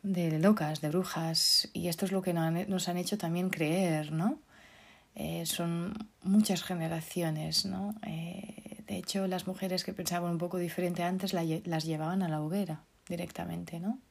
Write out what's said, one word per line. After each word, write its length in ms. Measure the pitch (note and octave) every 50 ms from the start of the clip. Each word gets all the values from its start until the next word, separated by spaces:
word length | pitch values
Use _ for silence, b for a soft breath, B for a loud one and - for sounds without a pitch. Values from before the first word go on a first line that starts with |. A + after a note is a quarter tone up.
de 360 | - G3 F#3+ F3 E3+ E3 D#3 D#3
locas, 440 | D#3+ G3+ G#3+ G#3+ D#3+ D3+ D#3 D3+
de 80 | - -
brujas. 800 | D#3+ F3+ F#3 - - E3+ E3 E3 E3 E3 - - - - - -
Y 160 | - - E3 F3
esto 160 | E3+ - G3+
es 80 | F#3
lo 80 | G3 F#3+
que 140 | F#3+ F#3 E3+
no 80 | E3+
han, 260 | D#3+ D#3+ E3 E3+ F#3 G3
nos 220 | F#3+ F#3 F3 F3+
han 80 | F3 F3
hecho 180 | F3+ - G#3
también 320 | G#3 - E3 E3 F3 F#3 F#3
creer, 640 | F#3 D#3 E3 D3+ E3 F#3 F#3+ F3 D#3+ D3+ D3+ D3+
¿no? 260 | D#3 D#3+ E3+ A3 D4+ - B B B B B B B B B B B B B B _
Eh, 320 | - - D#3+ E3 E3+ E3+
son 640 | E3 - - E3+ E3+ E3+ E3+ E3+ F3+ - A3 G#3+ - _ _
muchas 400 | - F#3 G3 G#3+ G#3+ - F#3+ E3
generaciones, 1000 | - - F#3 E3+ D#3+ D#3+ E3 E3 D#3+ - - F#3 E3+ D#3+ D#3 D#3 D#3 D#3+ D#3+ - -
¿no? 300 | G3 F#3+ F#3+ G3 G#3 G#3+ G#3+ -
Eh, 600 | - E3 D#3+ E3 E3+ F#3 G3 G3 G#3+ - - - - - - - -
de 80 | G3+
hecho, 300 | F#3 F3+ - - G3 F#3+
las 200 | F#3+ F#3 F#3 F#3
mujeres 380 | F#3 F#3 - F#3+ F#3 F3+ F3+ -
que 80 | -
pensaban 380 | - - F3+ - E3+ F3 F3 E3+
un 80 | E3+ E3
poco 180 | F3 F3 F#3
diferente 460 | F#3 F3 E3+ - - F3 F3+ F3 F3
antes 320 | E3+ F3 F#3 F#3 G3 F#3+ -
la 100 | F3 E3
lle-, 200 | D#3+ D#3+ E3 -
las 180 | F3 E3+ D#3+ D#3
llevaban 380 | D#3+ D#3+ D3+ D#3 D#3+ F3+ G3
a 60 | F#3 E3
la 120 | D#3 D3+
hoguera 400 | D3+ D#3 F3 G3+ G3+ D#3+ D#3 D#3+ - _ _ _ _
directamente, 760 | - F3 E3+ F3 D#3+ - - E3+ E3+ E3+ E3+ F3 E3 - E3+
¿no? 180 | F3 G3+ B3+ C4+ - _